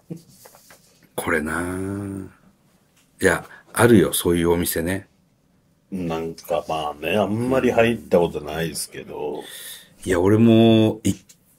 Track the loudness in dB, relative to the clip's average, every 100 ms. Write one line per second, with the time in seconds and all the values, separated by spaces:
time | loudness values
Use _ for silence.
0 | -20 -20 _ _ -20 _ -20 -20 _ _
1 | _ -10 -4 -4 -4 -6 -6 -6 -8 -8
2 | -8 -12 -14 -20 _ _ _ _ _ _
3 | _ -2 0 0 -4 -20 _ 2 6 6
4 | 6 0 -2 0 2 0 -2 -4 -4 -6
5 | -10 _ _ _ _ _ _ _ _ -10
6 | -6 -6 -8 -10 -6 -6 -4 -6 -6 -8
7 | -4 -2 -2 -2 -2 0 2 2 2 0
8 | 0 2 2 -2 -8 -6 -6 -8 -12 -14
9 | -14 -10 -10 -10 -14 -18 -18 -20 -20 _
10 | -4 0 2 4 6 6 6 4 2 0
11 | -4 -4 _ _ _